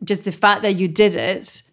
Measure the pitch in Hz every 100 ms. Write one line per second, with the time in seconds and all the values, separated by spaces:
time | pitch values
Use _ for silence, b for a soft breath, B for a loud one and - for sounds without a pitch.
0 | 208 202 202 - 208 202 208 185 185 180
1 | 208 170 185 190 - - -